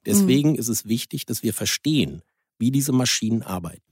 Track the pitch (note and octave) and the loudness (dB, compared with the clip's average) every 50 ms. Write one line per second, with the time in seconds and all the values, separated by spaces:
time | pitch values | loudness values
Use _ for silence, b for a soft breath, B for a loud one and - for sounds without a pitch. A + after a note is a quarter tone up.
0 | - G#3 G#3 G3+ G3 F#3 C3 C#3+ D3 D3+ D#3+ - A2+ A#2+ A2+ - - G#2 A2+ A#2 | -2 2 4 4 6 6 4 4 4 2 2 0 -2 -4 -4 -4 -4 -4 -4 -4
1 | - - - C#3+ - - A#2+ - - A2+ G#2+ - G#2+ G2 - - - D3 D#3 C#3+ | -4 -6 -8 -8 -6 -6 -6 -4 -4 -4 -4 -2 -4 -4 -4 -2 0 0 2 2
2 | F#2 C#2+ - D#2 - _ _ _ _ _ _ - A2+ B2 C3+ C#3 C3+ C3+ B2 B2+ | 0 0 -4 -10 -16 _ _ _ _ _ _ -2 0 0 2 2 0 2 2 2
3 | B2 - - - A2 A2 A2+ A2+ - - F#2+ F#2 E2+ E2 - - _ _ | 2 2 0 0 0 0 -2 -2 -2 -4 -6 -6 -6 -8 -12 -14 _ _